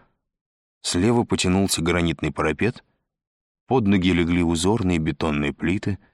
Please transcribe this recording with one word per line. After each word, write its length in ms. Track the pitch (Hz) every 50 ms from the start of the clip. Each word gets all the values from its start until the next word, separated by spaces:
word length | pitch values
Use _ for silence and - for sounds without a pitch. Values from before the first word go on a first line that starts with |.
| _ _ _ _ _ _ _ _ _ _ _ _ _ _ _ _
Слева 420 | - - - 87 92 117 120 120 107
потянулся 580 | - 95 85 - 92 90 98 98 90 - -
гранитный 500 | 82 85 85 87 85 82 78 - - 78
парапет, 520 | 71 - 78 78 76 - 92 113 - - _ _ _ _ _ _ _ _ _ _ _ _ _ _ _ _ _ -
под 200 | 123 131 107 98
ноги 260 | 101 95 87 92 87
легли 300 | 85 85 82 87 87 85
узорные 540 | 82 85 80 82 95 110 117 98 90 90 82
бетонные 560 | 78 80 73 - - 80 73 73 73 71 69
плиты, 460 | - - 82 92 104 - - 98 - _ _